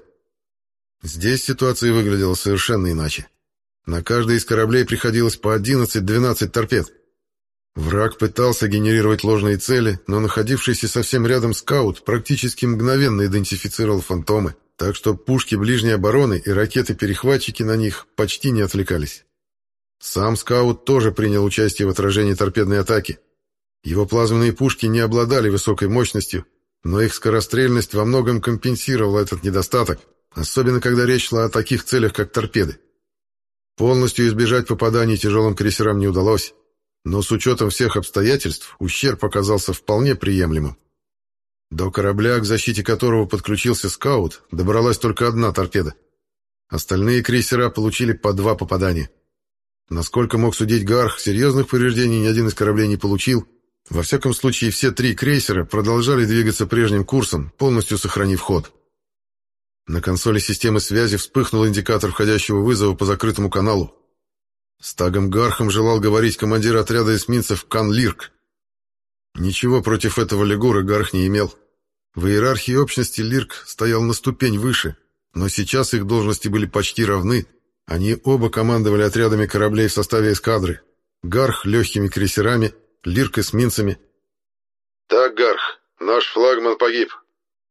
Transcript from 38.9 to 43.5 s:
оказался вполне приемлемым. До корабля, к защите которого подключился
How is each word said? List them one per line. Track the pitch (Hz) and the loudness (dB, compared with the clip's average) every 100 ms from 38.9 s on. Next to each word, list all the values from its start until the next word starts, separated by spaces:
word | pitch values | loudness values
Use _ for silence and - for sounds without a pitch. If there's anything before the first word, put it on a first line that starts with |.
| - 139 107 104 | -2 -2 -2 -2
оказался | 104 98 107 - | -2 0 0 -2
вполне | 87 - 107 139 131 | -6 -2 0 2 0
приемлемым. | 95 95 85 78 73 67 _ _ _ _ _ _ _ _ _ | 0 0 2 0 -2 -8 _ _ _ _ _ _ _ _ _
До | 78 95 | -6 -4
корабля, | 101 101 101 113 120 | 0 0 0 2 0
к | 104 | 0
защите | 110 - 104 | 0 0 -2
которого | 101 110 123 113 104 | -2 0 2 2 0
подключился | 104 - | -2 -2